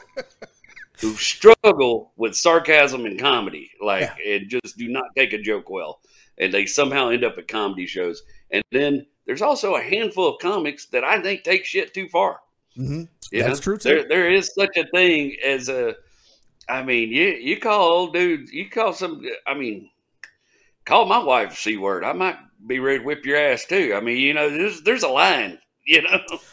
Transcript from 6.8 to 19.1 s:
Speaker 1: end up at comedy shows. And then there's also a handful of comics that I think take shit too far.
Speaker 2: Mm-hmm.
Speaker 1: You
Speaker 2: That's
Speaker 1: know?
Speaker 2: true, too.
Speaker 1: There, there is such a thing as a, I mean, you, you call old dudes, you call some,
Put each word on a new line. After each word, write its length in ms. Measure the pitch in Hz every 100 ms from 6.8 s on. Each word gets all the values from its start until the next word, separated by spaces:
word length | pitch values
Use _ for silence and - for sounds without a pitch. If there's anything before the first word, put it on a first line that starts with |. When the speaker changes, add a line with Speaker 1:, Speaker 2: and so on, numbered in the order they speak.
| 135 139 123
Speaker 1:
end 140 | 123
up 120 | 117 -
at 100 | -
comedy 380 | 110 101 92 90
shows. 360 | 95 87 85 - - -
And 120 | 104 -
then 340 | 127 143 143 - _ -
there's 160 | 135
also 340 | 247 269 202 -
a 60 |
handful 440 | - 202 220 190 170
of 60 | -
comics 460 | 175 202 151 147 -
that 180 | 123
I 160 | 131 208
think 200 | 180 196
take 200 | 165 190
shit 300 | - 185 -
too 140 | 190 185
far. 320 | 170 196 - _ _ _ 123
Speaker 2:
Mm-hmm. 260 | 131 151 165 _ -
Speaker 1:
You 100 | 110
Speaker 2:
That's 180 | 120 139
Speaker 1:
know? 20 |
Speaker 2:
true, 160 | 190 208
too. 100 | 254
Speaker 1:
There, 200 | 156 -
there 220 | 170 175
is 220 | 190 185
such 220 | - 196 180
a 100 | -
thing 480 | 180 180 156 143 131
as 240 | 135 135 123
a, 260 | 131 117 110 _ _ _ _ _ _ -
I 140 | 131
mean, 280 | 131 120 110
you, 180 | 123 190
you 300 | 147 127 208
call 240 | 233 208 170
old 240 | 175 175
dudes, 380 | 170 180 156 123
you 160 | 151 196
call 240 | 226 220
some, 300 | 165 180